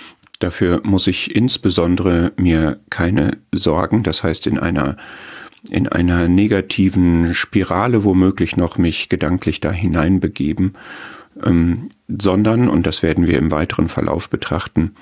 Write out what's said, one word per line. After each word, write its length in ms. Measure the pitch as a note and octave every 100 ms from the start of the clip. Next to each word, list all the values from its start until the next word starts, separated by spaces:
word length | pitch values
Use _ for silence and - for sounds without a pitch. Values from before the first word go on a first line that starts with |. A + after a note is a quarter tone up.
| - - _ -
Dafür 420 | F#2 - F2+ F2
muss 240 | G#2 F#2+ -
ich 280 | F2+ - -
insbesondere 960 | B2+ - G2 F#2 E2+ F2+ F#2+ E2+ F2 -
mir 420 | F2+ D#2+ D#2 - -
keine 460 | - E2+ G2+ - - -
Sorgen, 520 | - - D#2 - A2
das 180 | F2+ -
heißt 240 | E2+ D#2 -
in 140 | -
einer, 360 | E2+ D#2 C#2 - - - - - - _ -
in 160 | - -
einer 400 | - F2 F2 F2
negativen 1040 | F#2 G#2 G2 - - F#2+ F#2 F2 E2+ E2+
Spirale 720 | E2+ - G2+ F#2 F2+ A#2+ A#2
womöglich 520 | G2+ F#2 F#2 F#2+ E2+ -
noch 220 | E2+ -
mich 320 | E2+ - -
gedanklich 520 | F2+ D#2 F2+ - -
da 100 | D#2
hineinbegeben, 1040 | E2+ - D#2 D#2+ F#2+ E2 - C#2+ G#2 F#2+ - - - - - - -
ähm, 460 | F2 E2+ E2+ F2 - - -
sondern, 600 | - G2 F#2+ G#2+ A2+ B2
und 160 | E2+ D#2+
das 160 | -
werden 260 | E2+ F2+ E2
wir 120 | D#2
im 100 | D2+
weiteren 400 | D2+ - - D#2+
Verlauf 400 | - - D#2+ -
betrachten, 640 | - - D#2+ - - E2+ -